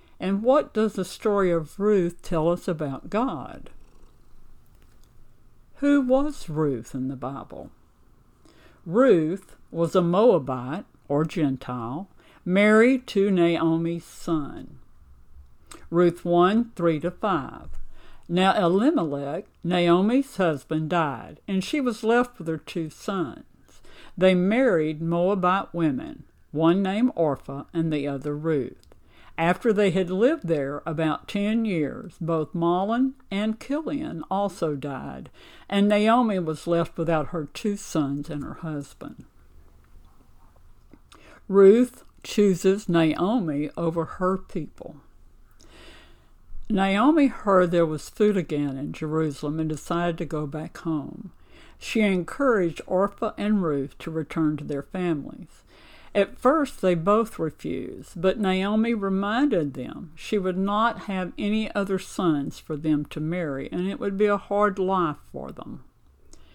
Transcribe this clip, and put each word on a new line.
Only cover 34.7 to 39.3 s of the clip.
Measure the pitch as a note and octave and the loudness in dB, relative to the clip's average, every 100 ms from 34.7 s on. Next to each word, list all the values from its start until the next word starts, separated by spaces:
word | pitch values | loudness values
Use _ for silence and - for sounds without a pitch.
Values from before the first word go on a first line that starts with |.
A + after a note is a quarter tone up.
died, | C#3+ C#3+ C3+ C#3 C3+ - - - - - | -4 -6 -8 -10 -12 -16 -20 -20 -20 -4
and | G3+ G#3 | 0 2
Naomi | G#3 G#3+ A#3+ A3+ F#3+ | 4 4 4 2 0
was | D#3+ D3+ E3+ | -2 -4 0
left | E3+ E3 - | 0 0 -4
without | E3 D#3+ D3 | 0 0 -2
her | F3 D3 | -6 -8
two | - G#3+ G3+ | -6 -4 -4
sons | - D#3+ C#3 C#3+ C#3+ | -4 -2 -2 -4 -6
and | D3 | -8
her | - | -8
husband. | D3 E3 D3 C3+ - - - - | -10 -8 -8 -10 -14 -16 -16 -20